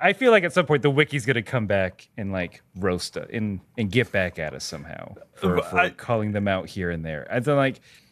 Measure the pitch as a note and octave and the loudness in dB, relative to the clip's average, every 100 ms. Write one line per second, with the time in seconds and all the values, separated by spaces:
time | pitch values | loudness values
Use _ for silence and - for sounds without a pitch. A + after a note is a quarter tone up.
0 | F3 G3 B3+ G#3+ F3 F#3 D3 D3 C#3+ C#3 | 0 4 6 6 6 2 2 2 4 4
1 | D3 C#3+ A2+ A#2+ G#2 B2+ G#2 G2 F#2 - | 2 0 0 0 0 -2 2 2 0 -4
2 | - - G2 F#2+ F2 - _ F#2 F#2+ F2+ | -16 -10 -6 -4 -6 -10 _ -4 -2 0
3 | - - - A#2 G#2+ F#2 - - G#2 A#2+ | -4 -10 -8 -4 -4 -6 -8 -6 0 2
4 | A2+ G2+ F2+ - D#2 C2 - D2+ C#2+ - | 2 0 -2 -4 -8 -8 -10 -12 -12 -14
5 | G1+ - - - F#2+ F2 - B2+ F3+ - | -16 -18 -20 -4 0 0 0 0 0 -2
6 | - A2+ G#2+ G2+ G2+ F#2+ - G2+ F2 E2 | -2 -2 0 -2 0 -2 -4 -6 -4 -4
7 | D#2+ D2+ - B2 C3 C#3+ C3+ - _ - | -6 -8 -6 -4 0 2 0 -2 _ -20
8 | _ | _